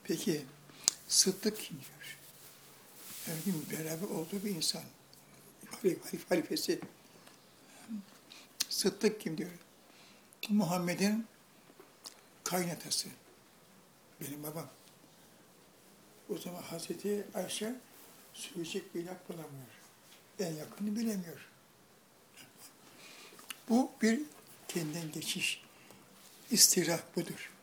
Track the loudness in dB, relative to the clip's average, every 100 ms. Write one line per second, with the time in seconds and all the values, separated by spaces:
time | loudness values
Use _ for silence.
0 | 0 0 2 0 -2 -16 -20 2 2 2
1 | 4 6 6 4 0 0 -8 -8 -12 -12
2 | -14 -14 -16 -20 -20 -20 -20 -20 -20 -16
3 | -12 -8 -6 -2 0 -2 -2 -4 -2 -2
4 | -2 -2 -2 -2 -2 0 0 0 -6 -16
5 | -20 -20 -20 -20 -20 -20 -14 0 2 2
6 | -4 -10 0 2 2 -2 0 -2 -4 -14
7 | -20 -20 -20 -20 -20 -20 -20 -20 -10 -8
8 | -10 -20 -20 -20 -20 -4 -2 2 0 4
9 | 2 2 -4 -4 -6 -8 -18 -20 -20 -20
10 | -20 -20 -20 -14 2 4 6 4 2 4
11 | 4 4 -2 -12 -20 -20 -20 -20 -20 -18
12 | -18 -18 -20 -8 0 0 0 -4 -2 -2
13 | -2 -10 -20 -20 -20 -20 -20 -20 -20 -20
14 | -20 -10 -8 -6 -6 -8 -10 -14 -20 -20
15 | -20 -20 -20 -20 -20 -20 -20 -20 -20 -20
16 | -20 -20 -8 -6 -6 -10 -8 -8 -6 -4
17 | 0 0 -2 -4 -4 -2 -4 -6 -10 -20
18 | -20 -20 -20 -14 -10 -6 -4 -4 -4 -6
19 | -6 -8 -10 -10 -10 -12 -14 -18 -20 -20
20 | -20 -20 -20 -4 -2 -2 -8 -4 -2 0
21 | 0 0 -4 -10 -16 -20 -20 -20 -20 -20
22 | -20 -20 -20 -20 -20 -20 -20 -20 -20 -20
23 | -18 -18 -18 -18 -14 -14 4 6 6 4
24 | 4 4 0 -10 -20 -20 -4 -2 -2 -2
25 | -4 -4 -4 0 0 -2 -8 -20 -20 -20
26 | -20 -20 -20 -20 0 8 10 10 6 2
27 | 0 -4 -4 -6 -10 -14